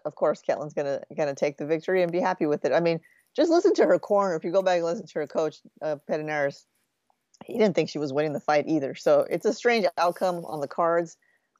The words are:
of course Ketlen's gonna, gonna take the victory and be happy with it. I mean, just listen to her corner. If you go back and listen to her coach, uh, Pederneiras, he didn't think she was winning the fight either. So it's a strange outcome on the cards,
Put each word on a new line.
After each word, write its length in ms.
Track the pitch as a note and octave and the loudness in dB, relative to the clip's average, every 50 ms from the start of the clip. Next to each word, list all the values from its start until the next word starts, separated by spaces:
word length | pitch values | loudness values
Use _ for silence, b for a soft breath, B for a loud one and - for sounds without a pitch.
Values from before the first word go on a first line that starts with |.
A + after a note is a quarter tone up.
| - | -2
of 80 | D3+ - | -8 -4
course 300 | - F#3 D#3 D3+ - - | -2 0 0 0 -2 -4
Ketlen's 280 | - B2+ G2 C#3+ D3+ - | -4 -4 -4 -6 -6 -6
gonna, 260 | E3 C#3+ C#3 C#3 - - - D#3 | -4 -4 -4 -4 -6 -8 -8 -6
gonna 160 | E3 D#3 C#3+ C#3 | -4 -2 -2 -2
take 240 | - - D3 C#3+ | -2 -2 -4 -2
the 80 | - D3 | -6 -4
victory 380 | C#3+ E3 D#3+ - - F#3 F#3 F3 | -2 -2 -2 0 0 0 0 0
and 80 | E3+ | 0
be 80 | E3 F3+ | 0 0
happy 260 | - F#3 F#3 - E3+ | 0 -2 -2 0 0
with 180 | D3 D3 D3 - | 0 0 0 0
it. 80 | C#3 | 0
I 80 | B2+ E3 | 2 2
mean, 200 | E3+ E3+ E3 E3 - _ _ _ _ _ _ | 2 2 0 -2 -6 _ _ _ _ _ _
just 140 | - D#4 E4+ | 0 2 4
listen 240 | D#4+ F4 F4+ F#4+ F#4 | 4 4 4 4 4
to 120 | - - | 4 4
her 140 | G#3 F#3 D#3+ | 4 4 2
corner. 360 | - - G#3 G3+ G3 F#3+ E3 | 2 2 2 2 2 0 -2
If 100 | D#3+ - | -4 -4
you 60 | F3+ | 0
go 100 | E3 G3 | 0 2
back 160 | F#3 F#3 F3+ | 2 2 2
and 80 | F3 E3+ | 2 0
listen 220 | E3 E3+ A3+ F3+ | -2 -4 -6 -8
to 120 | - - E3 | -8 -8 -8
her 80 | D3+ | -8
coach, 300 | - - E3 D#3+ D3+ - - - - _ _ | -4 -2 -2 -2 -2 -4 -8 -16 -20 _ _
uh, 160 | - D#3 D3+ C#3+ - - | -6 -6 -6 -6 -6 -6
Pederneiras, 540 | E3 D#3 D#3 D3+ D3+ D3 C#3+ C#3+ C#3+ - _ _ _ _ _ _ _ _ _ _ _ _ _ _ _ _ - | -6 -4 -4 -4 -2 0 0 -2 -2 -6 _ _ _ _ _ _ _ _ _ _ _ _ _ _ _ _ -14
he 140 | - - | -6 0
didn't 180 | - G#3+ G3+ D#3+ | 2 2 2 2
think 140 | E3+ D#3 - | 0 -2 -2
she 80 | - | -4
was 160 | D#3 D3+ C#3 C3 | -6 -6 -4 -2
winning 180 | D3 D3+ D#3 | -2 -2 -2
the 80 | C#3 - | -4 -4
fight 260 | - - D3+ D3 C#3+ | -2 0 0 2 2
either. 280 | - D#3+ D3+ C3+ B2+ - | 2 0 0 -2 -4 -6
So 300 | - - E3 D3 C#3+ - - | -2 2 4 4 4 2 0
it's 160 | - E3 - | -2 -2 0
a 80 | A3 - | -2 -2
strange 340 | - - A#3+ A#3 A3+ F#3+ - - | 0 0 2 2 2 0 0 0
outcome 480 | - E3 F3 E3+ - G3+ F#3 F3 E3+ E3+ | 0 0 0 0 0 -2 -2 -2 -4 -8
on 160 | - - D#3 | -10 -8 -8
the 60 | C#3 | -8
cards, 500 | C3+ - - E3+ E3 E3+ E3+ F3 E3 - _ _ _ _ _ _ _ _ | -6 -2 -2 0 2 2 0 0 -2 -8 _ _ _ _ _ _ _ _